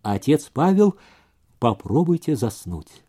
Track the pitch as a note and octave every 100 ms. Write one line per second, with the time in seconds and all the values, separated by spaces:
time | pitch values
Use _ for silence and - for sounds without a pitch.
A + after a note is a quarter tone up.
0 | - G2+ - D3 - - F3 G3 G#3 -
1 | - _ _ _ _ _ A#2+ G#2 G2+ A#2+
2 | F3 E3+ - C#3 A2+ - F2+ E2+ - -